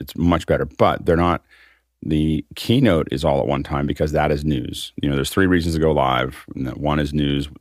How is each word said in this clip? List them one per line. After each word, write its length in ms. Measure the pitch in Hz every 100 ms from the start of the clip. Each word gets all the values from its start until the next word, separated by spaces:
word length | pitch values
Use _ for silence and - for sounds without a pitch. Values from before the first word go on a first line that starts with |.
it's 140 | - -
much 280 | 87 82 -
better, 200 | 76 73
but 400 | - 98 - -
they're 100 | 85
not, 280 | 87 78 - _ _ _ _ _
the 420 | - 78 78 78 - -
keynote 520 | - 123 120 82 -
is 140 | 67 78
all 140 | 69
at 80 | -
one 160 | 69
time 240 | - 71 71
because 240 | 73 78
that 200 | 76 76
is 140 | 73 76
news. 480 | 67 60 - - -
You 80 | 71
know, 60 | 71
there's 160 | 67
three 160 | - 95
reasons 260 | 90 85
to 80 | 80
go 100 | 80
live. 540 | 73 65 64 64 67 - - 65 58
One 240 | 73 73
is 160 | 71 73
news, 340 | 71 71 71 -